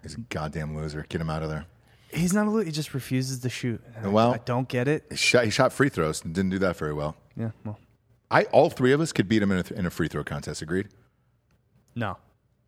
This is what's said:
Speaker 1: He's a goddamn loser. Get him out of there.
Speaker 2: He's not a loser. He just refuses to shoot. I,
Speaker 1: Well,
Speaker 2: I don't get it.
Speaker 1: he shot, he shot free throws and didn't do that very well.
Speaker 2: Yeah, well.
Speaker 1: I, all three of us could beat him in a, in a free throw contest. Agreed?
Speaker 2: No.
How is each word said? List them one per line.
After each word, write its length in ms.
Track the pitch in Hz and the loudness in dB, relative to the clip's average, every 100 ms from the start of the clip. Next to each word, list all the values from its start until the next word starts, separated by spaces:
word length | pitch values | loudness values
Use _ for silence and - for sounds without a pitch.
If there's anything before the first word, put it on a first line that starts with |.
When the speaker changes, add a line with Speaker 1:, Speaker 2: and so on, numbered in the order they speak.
Speaker 1:
He's 120 | 175 | -14
a 60 | - | -14
goddamn 560 | 113 85 78 80 76 78 | -8 -6 -4 -4 -6 -6
loser. 280 | 78 76 76 | -6 -8 -6
Get 120 | 82 | -4
him 80 | 80 | -2
out 120 | 78 | -4
of 60 | 80 | -4
there. 160 | 78 78 _ _ _ _ | -6 -10 _ _ _ _
Speaker 2:
He's 220 | - 180 | -4 0
not 140 | 202 214 | 2 2
a 40 | |
loser. 160 | 220 170 | 0 -2
He 60 | |
just 220 | 151 147 | -4 -6
refuses 460 | 135 - 131 131 131 | -8 -2 -2 -2 -4
to 80 | 123 | -6
shoot. 320 | - 127 110 - - | -4 -6 -6 -10 -8
I, 60 | 101 | 2
Speaker 1:
Well, 240 | 104 117 | 4 4
Speaker 2:
I 40 | 113 | 2
don't 300 | - 123 131 | -2 -4 -2
get 200 | 123 127 | -2 0
it. 160 | 151 _ | -2 _
Speaker 1:
he 60 | - | -2
shot, 280 | - - | 4 6
he 60 | 113 | 4
shot 220 | - 131 | 4 2
free 160 | - 139 | 4 2
throws 360 | 92 78 78 | 2 -2 -2
and 100 | 82 | -4
didn't 160 | 82 95 | -2 0
do 80 | 95 | 2
that 160 | 92 85 | 0 0
very 160 | 76 | -4
well. 220 | 76 73 - _ - | -2 -4 -8 _ -8
Speaker 2:
Yeah, 140 | 113 - | -8 -8
well. 140 | 110 107 _ _ _ _ _ | -14 -14 _ _ _ _ _
Speaker 1:
I, 140 | 135 | 2
all 260 | 214 120 156 | 6 4 4
three 220 | - 127 | 4 4
of 80 | 143 | 4
us 120 | 160 | 2
could 160 | - 95 | 0 2
beat 140 | 110 | 2
him 80 | 101 | 4
in 120 | 92 87 | 0 -2
a, 40 | |
in 120 | - 87 | -4 -4
a 40 | |
free 180 | - 78 | -2 -2
throw 140 | 76 | -2
contest. 380 | 73 73 71 76 | -6 -6 -8 -10
Agreed? 260 | 78 90 101 _ _ _ _ _ _ _ _ _ _ | -4 -4 -4 _ _ _ _ _ _ _ _ _ _
Speaker 2:
No. 220 | 120 107 90 _ _ _ _ | -8 -8 -8 _ _ _ _